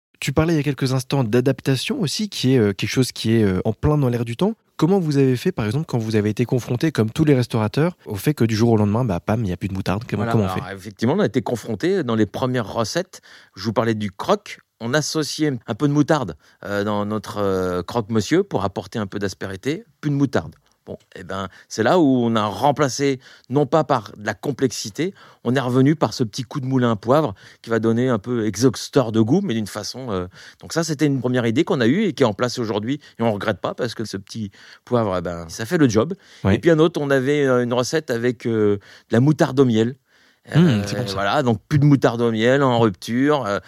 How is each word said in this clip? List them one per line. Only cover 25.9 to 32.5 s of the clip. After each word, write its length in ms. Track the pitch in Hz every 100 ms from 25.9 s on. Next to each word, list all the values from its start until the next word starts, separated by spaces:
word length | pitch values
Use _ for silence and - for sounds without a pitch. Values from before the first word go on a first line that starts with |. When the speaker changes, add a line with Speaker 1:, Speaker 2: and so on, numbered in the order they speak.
Speaker 2:
par 200 | 160 123
ce 100 | -
petit 180 | 120 -
coup 160 | 131 151
de 60 |
moulin 280 | 127 131 123
à 40 | 110
poivre 380 | 110 143 143 95 - -
qui 80 | -
va 100 | 113
donner 300 | 113 113 131
un 100 | 113
peu 280 | 117 120 107
exhausteur 680 | 98 131 - - 143 113
de 80 | 110
goût, 220 | 110 175
mais 100 | 202
d'une 140 | 113 101
façon, 440 | 107 101 120 127
euh... 160 | 95 90 - - -
Donc 120 | 87
ça, 100 | 160
c'était 220 | 160 143
une 160 | 151 135
première 240 | 123 127
idée 180 | 117 113
qu'on 180 | 170 165
a 40 | 117
eue 180 | 170
et 100 | 220
qui 80 | 127
est 40 | 123
en 60 |
place 260 | 101 120